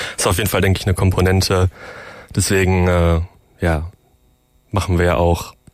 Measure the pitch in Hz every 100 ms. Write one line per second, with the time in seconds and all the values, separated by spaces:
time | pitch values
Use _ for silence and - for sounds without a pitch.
0 | - - 113 92 107 98 95 95 - 90
1 | 95 90 92 92 - 95 92 - - -
2 | - - - - 92 98 92 92 90 87
3 | 85 85 85 - _ _ 87 80 85 -
4 | _ _ _ _ _ _ _ 101 90 87
5 | 87 85 85 85 - - -